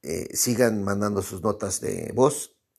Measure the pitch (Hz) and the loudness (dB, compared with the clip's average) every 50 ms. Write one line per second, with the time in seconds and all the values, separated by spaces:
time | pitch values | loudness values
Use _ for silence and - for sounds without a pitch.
0 | - 69 82 85 - - - - - 127 120 107 127 117 110 104 98 98 101 101 | -8 -6 -6 -6 -6 -6 -2 -2 0 0 4 4 4 4 4 2 0 0 0 2
1 | 104 104 104 98 95 - 95 95 - 107 101 - - 98 98 - - - - - | 0 0 0 0 -2 -2 -8 -4 -2 -2 -2 -2 -4 -4 -4 -4 -4 -4 -4 -4
2 | - - - 107 127 147 151 - - - _ _ _ _ _ | -6 -4 2 4 4 4 4 0 -10 -12 _ _ _ _ _